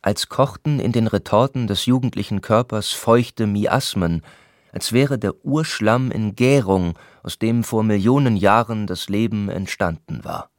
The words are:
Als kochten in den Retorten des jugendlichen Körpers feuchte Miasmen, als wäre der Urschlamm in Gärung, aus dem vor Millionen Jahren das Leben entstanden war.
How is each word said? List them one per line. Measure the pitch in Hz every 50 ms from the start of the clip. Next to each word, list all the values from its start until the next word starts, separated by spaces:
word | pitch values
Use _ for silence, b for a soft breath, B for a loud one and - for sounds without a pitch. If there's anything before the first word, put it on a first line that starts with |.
Als | - - 104 - - -
kochten | - - 131 135 - - _ 151 147 135
in | - 120 117
den | 120 113 110
Retorten | - 101 - - - 104 123 139 _ 131 120
des | 101 101 95 -
jugendlichen | - 123 131 120 123 - 98 98 - 110 98
Körpers | - - 110 110 123 _ - 107 101 - -
feuchte | - - - 113 120 120 - - - 113
Miasmen, | 104 101 104 104 - - 131 - - - 101 90 85 85 82 b b b b b b b b b b b
als | 104 - - 107
wäre | 120 139 139 139 120
der | 104 98 - _ _
Urschlamm | - 135 156 156 - - - 107 107 113 123 131 127
in | - - 110 104 98
Gärung, | - 123 127 139 143 117 92 95 95 90 85 82 b b b b b b
aus | - - -
dem | - 113 117 120 113
vor | - - 110 107
Millionen | 110 104 104 95 113 127 143 143 127 110
Jahren | 98 90 98 104 113 117 - 117 107 107
das | 98 92 87 - -
Leben | 98 101 113 110 107 107 101 98
entstanden | - 92 98 90 - - 101 87 85 80 _ - - - -
war. | - 80 - - _ _